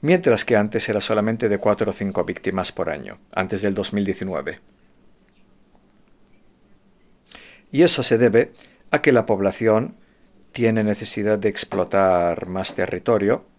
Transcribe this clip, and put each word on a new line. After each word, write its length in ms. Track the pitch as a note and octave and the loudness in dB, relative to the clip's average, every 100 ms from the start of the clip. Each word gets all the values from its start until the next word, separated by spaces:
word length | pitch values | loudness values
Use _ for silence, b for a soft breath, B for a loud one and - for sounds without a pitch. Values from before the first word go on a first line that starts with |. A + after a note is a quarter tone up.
mientras 440 | D3 F3+ F3 A2+ | 2 2 4 2
que 120 | - A2 | 2 2
antes 320 | G#2 G#2+ - | 2 -2 -2
era 120 | G#2 | -4
solamente 480 | - G#2+ G#2 A2+ A2+ | -2 0 0 0 -2
de 100 | G2+ | 0
cuatro 320 | G#2+ G#2 G#2 | 0 0 -2
o 40 | |
cinco 300 | F#2 G2+ F#2+ | -2 -4 -4
víctimas 480 | E2+ F2+ - F#2+ F2+ | -4 -4 -4 -4 -6
por 160 | - E2+ | -6 -6
año, 300 | D2 G#1+ - _ | -6 -10 -18 _
antes 280 | - F#2 G2+ | -6 -4 -2
del 120 | G2+ | -2
dos 180 | G2 F#2+ | -4 -4
mil 120 | G#2 | -2
diecinueve. 560 | G2 F#2 F#2+ D#2+ C#2+ - _ _ _ _ _ _ _ _ _ _ _ _ _ _ _ _ _ _ _ _ _ _ _ _ _ _ _ B B B B | -2 -4 -6 -6 -8 -12 _ _ _ _ _ _ _ _ _ _ _ _ _ _ _ _ _ _ _ _ _ _ _ _ _ _ _ B B B B
Y 120 | C3+ | 4
eso 200 | E3+ - | 4 4
se 160 | B2 A2+ | 2 4
debe 340 | A#2+ A2 - b b b b | 4 4 2 b b b b
a 100 | D3 | 0
que 120 | - | 4
la 120 | A#2+ | 2
población 720 | G#2+ G2+ G2 F#2+ A2 G#2+ B2+ - b b b _ _ | 2 0 0 0 2 2 0 -10 b b b _ _
tiene 320 | - A2+ A2 | -2 0 2
necesidad 540 | G#2+ G2+ - - G#2 G#2+ | 0 -2 -4 -4 -2 0
de 100 | G2+ | 0
explotar 1000 | G2 - G2 F2+ G2 F#2+ F2+ E2+ E2+ - | 0 -2 -2 0 2 4 4 2 -2 -6
más 280 | F#2 F#2 | -6 -6
territorio 720 | - F2+ F#2 - A2+ G2+ B2+ - | -4 -4 -4 0 0 2 -2 -4